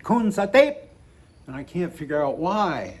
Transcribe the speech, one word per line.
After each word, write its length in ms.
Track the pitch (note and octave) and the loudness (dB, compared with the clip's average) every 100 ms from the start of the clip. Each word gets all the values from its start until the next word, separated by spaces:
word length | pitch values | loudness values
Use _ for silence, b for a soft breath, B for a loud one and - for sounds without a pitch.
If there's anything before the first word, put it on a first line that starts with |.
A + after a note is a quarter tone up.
Kun 280 | - A#3 A3 | 0 2 2
Satip! 460 | G3+ G3+ B3+ D4 - - - b b b b - | 0 4 6 6 2 -16 -20 b b b b -14
And 80 | |
I 80 | C3 | -14
can't 300 | C3+ F3 F3 | -8 -4 -6
figure 300 | - D3 D3 | -6 -4 -2
out 140 | C#3+ C3 | -2 -2
why. 640 | E3 G#3+ G3 C3+ F#2+ - | -2 0 -2 -2 -8 -12